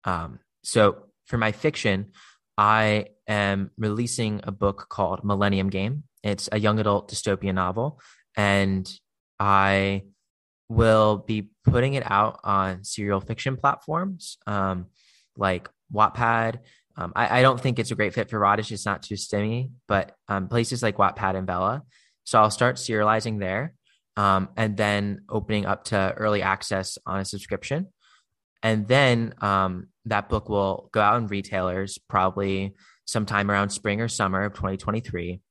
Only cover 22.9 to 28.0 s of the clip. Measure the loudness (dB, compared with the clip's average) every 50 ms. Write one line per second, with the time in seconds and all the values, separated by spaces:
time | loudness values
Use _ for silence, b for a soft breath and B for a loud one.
22.9 | -2 0 2 2 2 2 0 -4 -6 -4 -4 -4 -4 -4 -6 -8 _ _ _ _
23.9 | _ _ _ _ _ 0 4 4 4 4 2 -2 -2 -2 -2 -2 0 0 0 0
24.9 | 2 0 -2 -4 -6 -8 -10 -6 -6 -6 -2 -2 -2 -2 0 -2 -4 -4 -4 -2
25.9 | 0 0 0 0 -2 -2 0 0 0 2 2 0 0 -2 -2 -4 -4 -4 -4 -6
26.9 | -10 -12 _ -6 -6 -6 -6 -6 -8 -10 -8 -8 -8 -8 -4 -4 -4 -4 -4 -8
27.9 | _ b